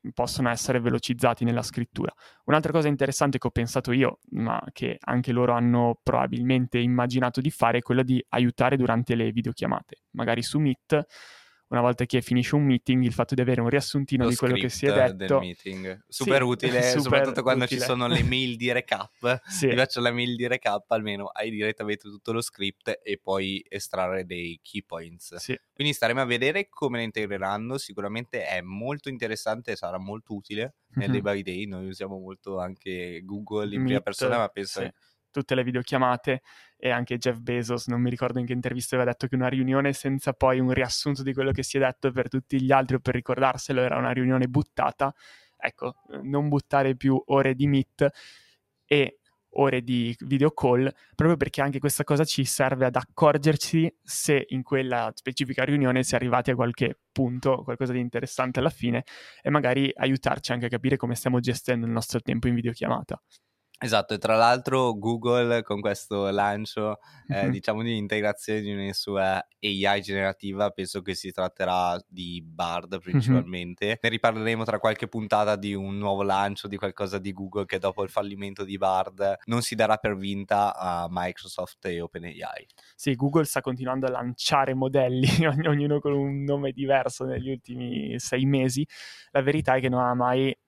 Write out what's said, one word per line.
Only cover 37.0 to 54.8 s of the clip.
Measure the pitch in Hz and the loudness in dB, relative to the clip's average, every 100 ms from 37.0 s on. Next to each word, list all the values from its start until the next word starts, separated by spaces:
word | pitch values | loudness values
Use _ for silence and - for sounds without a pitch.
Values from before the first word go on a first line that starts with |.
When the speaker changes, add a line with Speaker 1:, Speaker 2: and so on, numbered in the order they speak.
| 123 123 | -2 -2
Speaker 1:
Jeff | 127 117 | -2 -2
Bezos, | 117 120 117 120 - | -2 -2 -2 -4 -2
non | 120 | 0
mi | 123 | 0
ricordo | 123 123 123 | 0 -2 -2
in | 120 | -2
che | |
intervista | 123 123 123 120 127 | -4 -4 -6 -2 0
aveva | 123 | 0
detto | 120 127 | 0 -2
che | |
una | 127 127 | 0 0
riunione | 131 131 135 139 | 2 2 2 2
senza | 139 139 135 - | 0 -2 -2 -2
poi | 131 131 131 | 2 2 4
un | 127 | 2
riassunto | 127 123 - 147 139 | 2 0 -2 -2 -2
di | 135 | -4
quello | 131 135 | -2 0
che | 135 | 0
si | 131 139 | -2 0
è | |
detto | 131 - 135 | 0 2 0
per | 127 120 | 0 -2
tutti | 131 - 135 | -2 -2 0
gli | 131 | 4
altri | 135 127 127 | 4 4 0
o | |
per | - | 0
ricordarselo | 123 - 127 135 131 - 131 | -2 -2 2 2 0 -2 0
era | 127 139 | 2 2
una | 123 | 0
riunione | 123 127 131 123 | 2 2 4 4
buttata. | 127 - - 143 - 139 - - - _ | 2 0 0 0 2 -2 -2 -20 -20 _
Ecco, | _ - - - - _ 143 | _ -8 -6 -10 -10 _ -12
non | 135 143 147 | -2 0 2
buttare | 143 - 139 135 127 | 0 2 2 2 2
più | 135 131 - | 2 2 4
ore | 139 135 | 2 4
di | 127 143 | 2 4
Meet | 135 131 - 139 - - - _ _ _ _ _ | 4 0 0 0 0 -20 -20 _ _ _ _ _
e | 147 135 _ _ _ _ | 2 2 _ _ _ _
ore | - 139 127 | 2 2 2
di | 120 123 117 117 | 0 0 0 -4
video | 135 135 147 | -2 2 2
call, | - 135 123 135 - _ | 4 2 4 2 -4 _
proprio | - 156 165 | 0 2 2
perché | - - | 0 0
anche | 139 135 | -2 0
questa | 143 - | -2 -2
cosa | 147 143 | 0 2
ci | 156 - 127 | 2 0 -2
serve | - 131 131 127 | 0 0 2 2
ad | 127 | 0
accorgerci | - - 151 147 151 151 - 165 165 _ | -4 4 4 6 4 2 2 2 2 _
se | - - - 143 - | -10 -4 2 2 2
in | 131 | -6
quella | 123 135 | 0 0